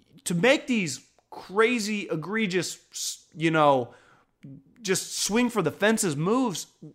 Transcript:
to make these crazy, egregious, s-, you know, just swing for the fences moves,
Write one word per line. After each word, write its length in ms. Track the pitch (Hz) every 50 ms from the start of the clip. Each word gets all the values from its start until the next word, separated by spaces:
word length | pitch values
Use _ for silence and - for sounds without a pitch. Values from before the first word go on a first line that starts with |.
| _ _ _ - _
to 100 | - 180
make 340 | 165 185 247 294 302 -
these 380 | - 247 220 180 147 127 - - _ _ _ _ _
crazy, 760 | - - - - 180 208 226 240 247 233 196 214 214 208 180 -
egregious, 680 | 170 160 151 170 214 220 220 185 180 180 151 - - - _ _ -
s-, 320 | - - - - - _ _ _
you 160 | - 160 165
know, 420 | 160 160 151 147 139 131 120 - - - _ _ _ _ _ _ _ _ - 139 135 - - _ _ -
just 380 | 226 185 185 170 - - - -
swing 300 | - - 196 240 247 233
for 120 | 226 208
the 80 | 165 143
fences 460 | - - 196 214 226 214 208 175 139
moves, 520 | 143 160 185 226 262 262 226 160 - - - _ _ - 151